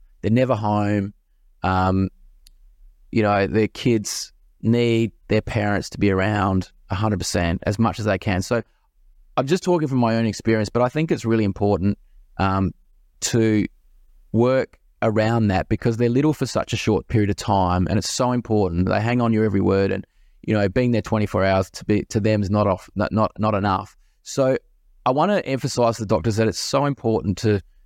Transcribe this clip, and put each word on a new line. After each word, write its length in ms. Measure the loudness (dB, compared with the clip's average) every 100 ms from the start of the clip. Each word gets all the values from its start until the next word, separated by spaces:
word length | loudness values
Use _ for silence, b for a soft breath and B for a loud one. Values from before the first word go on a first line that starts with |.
| -20 _
They're 100 | -2
never 240 | 0 2 0
home. 580 | 0 0 0 -2 -4 -10 _ _ _ _
Um, 480 | -2 0 2 0 -2 -6 -20 -20 -20 _ -20 _ -20 _ -6
you 100 | 0
know, 240 | 2 2 2
their 220 | 0 0
kids 680 | -2 0 0 -2 -10 -12 _ _ _
need 480 | 0 2 2 2 0 -4 -2
their 160 | -2
parents 480 | 0 -2 0 -2 -4
to 80 | -2
be 100 | 0
around 640 | 2 0 0 0 0 -4 _ -8
a 60 | -4
hundred 240 | -2 -2
percent 420 | -2 -2 0 -2 -2
as 100 | 0
much 220 | -2 0
as 60 | -2
they 120 | -2
can. 240 | -2 -2
So 220 | 0 -2 -4 _ _ _ _ _ _ -4
I'm 80 | -2
just 160 | 0
talking 260 | 0 -2 0
from 120 | 0
my 160 | 0 0
own 100 | -2
experience, 440 | -2 0 0 0
but 120 | 0
I 80 | 0
think 220 | 0 -2
it's 140 | -2 0
really 180 | 0
important, 560 | 0 0 0 0 0 -2 -8 -20 -14 -4
um, 360 | -2 0 -2 -4 _ _ _ -10
to 480 | -2 0 2 2 0 _ _ -20 _ -20 _
work 480 | 0 2 2 -2 _ _ -4
around 460 | -2 2 2 2 2
that 200 | 0 0
because 280 | -2 -2 0
they're 120 | 0
little 240 | 2 0
for 140 | 0 -2
such 260 | -4 -4
a 40 | -4
short 320 | 0 0 0
period 200 | 0 0
of 60 | -2
time, 500 | -2 0 2 2 0
and 120 | -2
it's 120 | -2
so 200 | -2 0
important. 560 | 0 0 0 0 0 0
They 120 | 0
hang 220 | 0 0
on 120 | 2
your 120 | 2 2
every 160 | 2
word, 300 | 2 2 0
and 120 | -2 -8 _ _ _
you 100 | -2
know, 160 | 0 0
being 220 | 0 0
there 100 | 0
twenty-four 420 | 0 -2 0 0
hours 260 | 2 0 -2
to 140 | -6 -2
be, 180 | -2 0
to 140 | -2
them 220 | 0 0
is 80 | 0
not 180 | 2 2
off, 220 | 0 -4 -4
not, 160 | -2
not, 200 | 0 -2 -2
not 180 | -2 0
enough. 400 | 0 -2 -4 _ _ _
So 340 | -10 -2 0 0 _ _ _ _ -2
I 60 |
wanna 280 | 0 2 0
emphasize 580 | -2 -4 -4 0 0 0
to 60 |
the 40 | -2
doctors 300 | 0 0 0
that 100 | 0
it's 120 | -2
so 260 | -2 0 0
important 520 | -2 0 0 0 -2
to, 220 | 0 0 -2 _